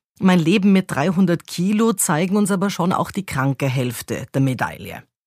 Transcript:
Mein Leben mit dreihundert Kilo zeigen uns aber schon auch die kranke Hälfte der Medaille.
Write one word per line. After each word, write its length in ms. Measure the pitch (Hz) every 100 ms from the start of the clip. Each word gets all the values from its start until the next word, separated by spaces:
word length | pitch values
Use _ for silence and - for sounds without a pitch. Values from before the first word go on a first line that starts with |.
| _ _
Mein 200 | 190 180
Leben 340 | 156 208 196
mit 180 | 190 185
dreihundert 560 | - 151 175 185 170 -
Kilo 460 | - 180 214 226
zeigen 440 | - - 151 185 208
uns 120 | 202
aber 200 | 196 196
schon 240 | - 175
auch 160 | 180 -
die 160 | - 190
kranke 400 | 135 135 135 139
Hälfte 600 | 127 123 117 - 110 127
der 80 | 135
Medaille. 600 | 135 123 120 76 - - - _